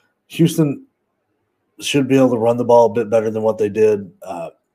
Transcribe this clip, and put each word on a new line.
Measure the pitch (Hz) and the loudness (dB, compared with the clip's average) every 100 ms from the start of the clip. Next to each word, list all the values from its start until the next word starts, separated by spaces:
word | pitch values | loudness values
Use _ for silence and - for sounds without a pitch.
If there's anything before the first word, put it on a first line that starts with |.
| _ _ _ | _ _ _
Houston | - 160 - 147 131 - _ _ _ _ _ _ _ _ _ | -2 0 2 -2 -4 -12 _ _ _ _ _ _ _ _ _
should | - 143 127 | -6 -4 0
be | 135 | 2
able | 127 | 2
to | 120 | 2
run | 117 120 | 0 -2
the | |
ball | 117 120 113 | 4 4 4
a | |
bit | 113 104 | 0 -2
better | 113 110 | -2 -2
than | 110 | -2
what | 110 107 | -2 -2
they | 104 | -4
did. | 104 107 104 95 _ | 2 2 2 -4 _
Uh, | - 170 165 - _ | -16 -14 -14 -18 _